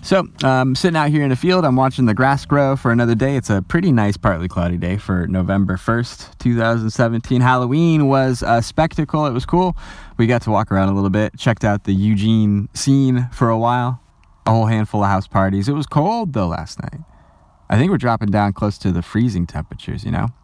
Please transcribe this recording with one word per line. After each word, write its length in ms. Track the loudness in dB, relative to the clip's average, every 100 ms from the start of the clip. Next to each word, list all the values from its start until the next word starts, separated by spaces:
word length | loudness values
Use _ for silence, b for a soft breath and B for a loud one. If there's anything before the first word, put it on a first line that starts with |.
So, 220 | 0 -2 -2 -2
um, 300 | 0 2 2
sitting 220 | 0 0 2
out 140 | 2
here 140 | 2
in 60 | 2
the 40 | 0
field, 300 | 2 2 2
I'm 100 | 2
watching 300 | 2 2 0
the 80 |
grass 320 | 4 2 2 0
grow 320 | 2 2 0
for 140 | 0
another 240 | 2 2 2
day. 200 | 0 -2
It's 140 | 0
a 120 | -2
pretty 280 | 0 0 2
nice, 240 | 2 2 0
partly 320 | -2 -2 -4
cloudy 300 | -2 -2 -2
day 180 | -2 -4
for 320 | -2 -2 0
November 480 | -2 0 0 0 -2
first, 640 | 0 -2 -2 -10 -20 -6
two 160 | -2 0
thousand 340 | 0 0 -2
seventeen. 500 | 0 0 0 -2 0
Halloween 680 | 2 2 0 0 2 2 2
was 340 | 2 2 -2 0
a 160 | 0
spectacle. 640 | 0 -2 -2 0 -4 -2 -2
It 80 |
was 120 | -4 -2
cool. 300 | 0 0 -2 B B B -2
We 100 | 2
got 180 | 2
to 80 | 2
walk 200 | 0 0
around 180 | 0 2
a 40 |
little 160 | 0 0
bit, 260 | 0 -2 -2
checked 280 | -2 0 0
out 180 | 0
the 100 | 0
Eugene 760 | 0 2 2 2 2 2 0 -2
scene 540 | -6 0 2 4 0 -2
for 160 | -2 0
a 80 | 2
while. 420 | 0 0 -2 -6 _ _ _ _ 0
A 60 |
whole 160 | 2 2
handful 360 | 0 -2 -2
of 60 | 0
house 180 | 0 -2
parties. 400 | -2 0 0 -2
It 60 |
was 140 | -2 -2
cold, 440 | -2 0 -2 -4
though, 160 | -4 -4
last 340 | -4 -10 -12
night. 200 | -12 -12 -20 b b b b b _
I 80 | 0
think 140 | 2
we're 60 | 0
dropping 320 | 0 -2 0
down 240 | 0 0
close 240 | 0 -4 -2
to 160 | -4
the 80 | -2
freezing 440 | -2 0 0 0 -4
temperatures, 600 | -6 -10 -14 -12 -10 -6
you 60 |
know? 180 | -4 -4 -6